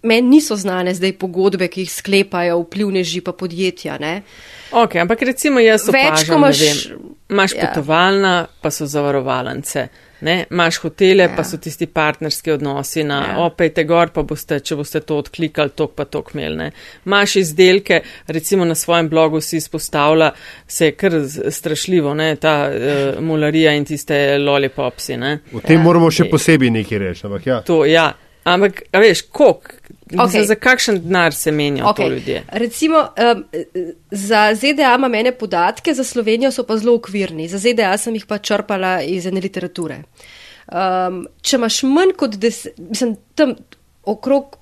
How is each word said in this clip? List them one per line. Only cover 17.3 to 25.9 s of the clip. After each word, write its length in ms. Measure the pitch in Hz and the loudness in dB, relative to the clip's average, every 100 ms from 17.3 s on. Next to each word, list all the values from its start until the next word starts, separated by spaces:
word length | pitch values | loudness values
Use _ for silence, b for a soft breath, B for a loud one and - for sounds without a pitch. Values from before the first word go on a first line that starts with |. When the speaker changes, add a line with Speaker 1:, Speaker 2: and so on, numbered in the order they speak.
| 196 | 2
Speaker 2:
izdelke, 640 | 175 151 185 190 196 170 B B | 0 4 6 4 2 0 B B
recimo 400 | - 160 - 196 | -8 -6 0 0
na 100 | 170 | 2
svojem 340 | 160 - 170 160 | -2 0 0 2
blogu 320 | 160 160 156 | 2 2 0
si 160 | 156 165 | -4 -6
izpostavila, 760 | - 160 - 151 147 160 156 B B B | -6 -10 -6 0 2 4 2 B B B
se 220 | B - 160 | B 0 0
je 60 | |
kar 200 | 143 196 | 2 0
z-, 360 | 165 139 147 - | 0 -4 -6 -6
strašljivo, 640 | - 165 151 - 180 143 | -6 -6 -6 0 0 0
ne, 200 | 151 160 | -2 -2
ta, 200 | 151 156 147 143 | 0 0 0 0
eh, 480 | 139 127 143 139 - | -2 -2 0 -2 -2
mularija 540 | 160 156 151 160 156 | -2 0 0 4 4
in 120 | 147 | 2
tiste 540 | 143 151 - 147 143 143 | -2 -6 -2 0 2 0
lollipopsi, 760 | 143 143 135 139 131 - - 123 | 2 0 0 -4 -6 -6 -10 -6
ne. 220 | 131 151 - | -6 -6 -8
Speaker 3:
O 100 | 117 | -12
tem 160 | - 160 | 2 6
Speaker 1:
Ja. 60 | |
Speaker 3:
moramo 280 | 165 | 6